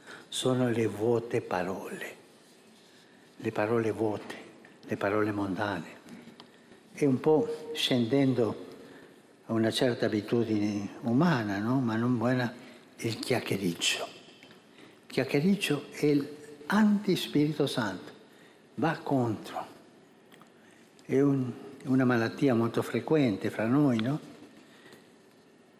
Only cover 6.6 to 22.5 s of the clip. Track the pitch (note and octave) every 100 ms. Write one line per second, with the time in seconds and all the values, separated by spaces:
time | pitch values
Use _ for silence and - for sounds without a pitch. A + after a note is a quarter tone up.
6.6 | - - - - D3 B2+ D#3 D#3 - -
7.6 | - - - B2+ A#2 C#3 C3+ B2 A2 A2
8.6 | - - - - - - - - - A#2
9.6 | A2 G#2+ C3 A#2 A2 G#2+ G#2 A#2+ A2+ G#2+
10.6 | G#2 G#2 G2 - A#2+ A#2+ F3+ C3+ G#2 G2
11.6 | A2 C3+ A#2+ A2 A#2+ B2 A#2 B2+ B2 -
12.6 | - - - - A#2+ A2 - B2 - G2
13.6 | F#2+ E2+ - - - - - - - -
14.6 | - - - - - - B2+ C#3+ F3 G3
15.6 | - D3 - - D3+ C#3+ - - - -
16.6 | - G3+ G#3+ G3+ - E3+ - D3 D3 D3+
17.6 | C#3 - G#2+ F#2 - - - - - -
18.6 | - - D3+ D3+ - C3+ A#2+ F#2 - -
19.6 | - - - - - - - - - -
20.6 | - - - - - C3 C#3+ C#3 B2 A#2+
21.6 | - - - C3 B2+ A#2+ A2+ - C#3+